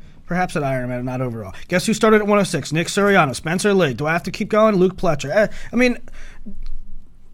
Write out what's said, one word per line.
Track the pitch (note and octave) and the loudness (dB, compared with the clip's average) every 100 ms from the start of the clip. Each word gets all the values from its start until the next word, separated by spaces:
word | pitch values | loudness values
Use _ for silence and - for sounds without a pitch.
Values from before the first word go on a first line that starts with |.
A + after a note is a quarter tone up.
| - - - | -18 -16 -6
Perhaps | F3 F3+ E3 | -2 -2 -2
at | |
Iron | C3+ C3 B2 | -2 -2 -4
Man, | B2 | -4
not | B2+ B2+ | -4 -4
overall. | B2+ A2+ G2+ - - | -4 -6 -10 -12 -2
Guess | F3+ G3 | -2 0
who | |
started | G#3+ A3 G#3+ | 2 4 4
at | G#3 | 4
one | G#3 | 2
oh | |
six? | G3 D#3 - | 2 -2 -2
Nick | D#3 E3 | -2 -2
Suriano, | - G3+ G3 D3+ | 0 4 4 4
Spencer | A#2+ D#3 F3+ G#3 | 0 -4 -2 2
Lee. | G3 D#3 | 4 2
Do | A#2 D3 | 0 -2
I | |
have | E3+ | -2
to | F3 | -4
keep | - G#3+ | -6 -2
going? | G#3+ A3 G3+ | 4 4 4
Luke | F#3 F#3 | 2 2
Pletcher. | F3 D3 C#3 | 0 0 0
Eh, | F#3 G#3 - - | 2 2 0 -4
I | A3+ | 2
mean, | B3 A#3+ - - - - - - - - - - - - - | 2 0 -6 -10 -10 -10 -8 -4 -2 -2 -2 -8 -8 -18 -20